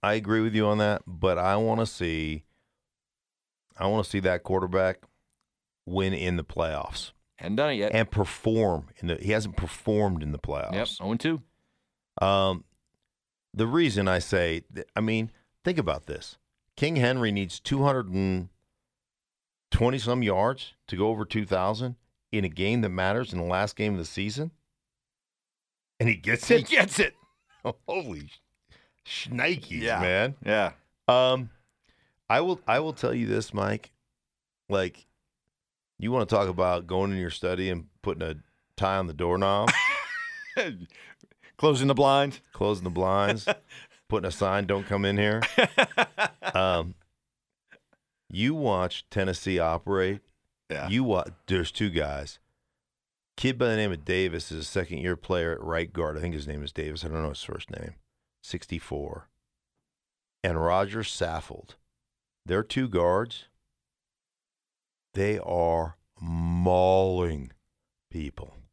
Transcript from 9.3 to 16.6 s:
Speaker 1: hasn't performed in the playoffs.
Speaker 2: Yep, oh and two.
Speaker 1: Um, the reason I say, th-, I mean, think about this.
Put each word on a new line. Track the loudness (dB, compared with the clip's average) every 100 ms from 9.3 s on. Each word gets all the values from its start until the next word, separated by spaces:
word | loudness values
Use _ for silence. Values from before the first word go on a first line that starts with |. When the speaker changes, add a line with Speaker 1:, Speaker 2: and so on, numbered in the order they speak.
Speaker 1:
hasn't | 0 0 -4
performed | -6 -6 0 2 2 0
in | -2
the | -6
playoffs. | -4 -4 -4
Speaker 2:
Yep, | -4 -4 -4
oh | -4
and | -2
two. | 0 -2 -6 _ _ _ _ _ _ -2
Speaker 1:
Um, | 2 4 2 0 -8 _ _ _ _ _ _ _ _
the | -2 2
reason | 4 4 4 2
I | 2
say, | 2 0 2 -2 -8
th-, | -14 -8 -4
I |
mean, | 0 0 -2 -8 _ _
think | -4 -2
about | 0 -2 -4
this. | -12 -12 -20 _ _